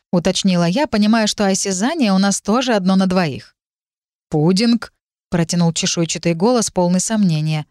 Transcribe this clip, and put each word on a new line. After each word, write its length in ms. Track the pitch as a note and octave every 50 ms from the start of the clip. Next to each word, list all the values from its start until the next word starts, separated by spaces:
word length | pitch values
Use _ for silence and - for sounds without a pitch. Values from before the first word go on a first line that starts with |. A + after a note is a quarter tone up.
| _ _
уточнила 520 | - F3 E3 F#3+ F#3 - - G3 F3+ F3 E3+
я, 240 | E3+ F3+ B3+ D#4 D4+
понимая, 400 | - G#3+ G#3 G#3 A3+ A#3 G#3+ G#3
что 180 | - - G#3
осязание 640 | G3 F#3+ G3 - G3+ F#3+ F3+ G3+ C4 E4+ E4+ B3+ G3+
у 60 | F#3+ F#3+
нас 240 | G3 G3+ G3 -
тоже 320 | - - G#3 B3+ B3+ B3+ A#3
одно 220 | G#3 F3+ F#3 F#3+
на 100 | F#3+ F#3+
двоих. 500 | F#3+ F#3 F#3 F3+ D3+ B2 G#2 - - _ _ _ _ _ _ _ _ _ _ _ _ _ _ _ -
"Пудинг?" — 640 | - D3+ D3 E3+ F#3+ F#3 A#3+ A#3 A#3+ A3+ - - _ _ _ _ _ _ _ _
протянул 440 | - E3+ E3 - - F3 E3+ E3 D#3+
чешуйчатый 600 | - - F3+ - F3 E3+ E3 - E3 - E3+ E3+
голос, 380 | E3 F#3 A#3 B3+ A#3 G3+ -
полный 280 | - F#3 F3+ F3 F3+ F#3
сомнения. 680 | - - A3+ G#3+ G#3 F3+ D#3+ D3+ D#3 D#3 D#3 D3+ D3 -